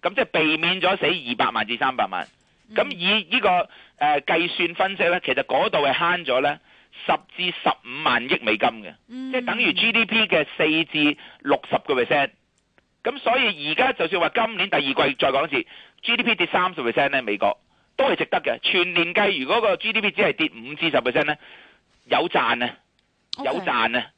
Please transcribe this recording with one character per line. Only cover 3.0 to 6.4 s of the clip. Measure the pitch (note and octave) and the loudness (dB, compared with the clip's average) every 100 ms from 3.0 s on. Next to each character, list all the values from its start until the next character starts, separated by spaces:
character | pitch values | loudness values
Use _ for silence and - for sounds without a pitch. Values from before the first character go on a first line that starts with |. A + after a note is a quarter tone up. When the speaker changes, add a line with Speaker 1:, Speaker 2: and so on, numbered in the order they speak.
| F3+ G#3+ E3 | 0 0 0
Speaker 1:
呢 | A#3 | 0
個， | G#3 F3+ D#3+ - - _ | 2 2 0 -8 -20 _
呃， | - D3 | 0 2
計 | - E3+ F3 | 2 0 0
算 | - E3+ | 0 -2
分 | E3+ F#3+ G3 | 0 -2 2
析 | |
呢， | F3 F3 | 0 0
其 | - | 0
實 | E3 | -2
嗰 | - C3 G3+ | 0 0 2
度 | F3 | 2
係 | C#3+ | 2
慳 | D3+ E3+ F3 D#3 | 2 0 0 0
咗 | B2+ | 2